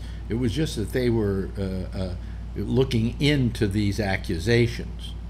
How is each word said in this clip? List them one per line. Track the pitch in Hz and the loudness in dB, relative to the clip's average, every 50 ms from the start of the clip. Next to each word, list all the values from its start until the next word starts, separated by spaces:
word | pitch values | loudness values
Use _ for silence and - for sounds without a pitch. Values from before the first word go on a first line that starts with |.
| - - - - - | -8 -8 -8 -8 -6
It | - 104 | -4 -2
was | 123 127 113 | 0 0 0
just | 92 143 160 151 - | 0 0 -2 -2 -2
that | 117 98 - | -4 -4 -2
they | - 127 123 120 | 0 2 2 4
were, | 113 113 104 101 98 95 90 - - | 4 4 2 2 2 0 -2 -4 -4
uh, | 101 98 95 95 92 92 95 - | -4 -4 -2 -2 -4 -4 -6 -4
uh, | 98 95 92 90 87 - - - - - - - | -4 -4 -4 -4 -6 -8 -8 -8 -8 -8 -8 -6
looking | - 101 120 120 127 135 131 123 113 110 120 120 - | -6 -2 2 4 4 4 4 4 2 2 0 0 2
into | 147 139 147 139 127 113 - - 107 | 2 4 4 4 2 2 2 2 0
these | 98 95 107 104 101 98 107 | 2 2 2 2 2 0 0
accusations, | 104 95 95 92 - - 92 85 87 117 117 120 120 117 - - 85 - - - - - - - - | 0 0 -2 -2 -2 -4 -4 -2 2 4 4 6 4 4 2 -4 -6 -8 -8 -10 -10 -10 -10 -10 -10